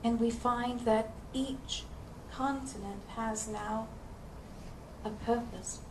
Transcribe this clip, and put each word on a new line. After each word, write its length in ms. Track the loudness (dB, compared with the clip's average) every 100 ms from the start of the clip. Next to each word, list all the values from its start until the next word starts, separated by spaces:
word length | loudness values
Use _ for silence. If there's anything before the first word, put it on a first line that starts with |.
And 180 | 4 6
we 100 | 4
find 500 | 6 4 4 2 2
that 300 | 6 6 6 -4 -4
each 500 | 0 0 -2 -4 -4 -4 -8 -10 -10 -10
continent 720 | 0 2 2 -2 -6 -6 -6 -6
has 320 | -2 0 0 -2
now 400 | -2 0 0 -2 -8 -10 -10 -10 -10 -10 -10 -10 -10 -12 -6
a 60 | -4
purpose. 720 | -2 4 4 4 -6 -6 -8 -10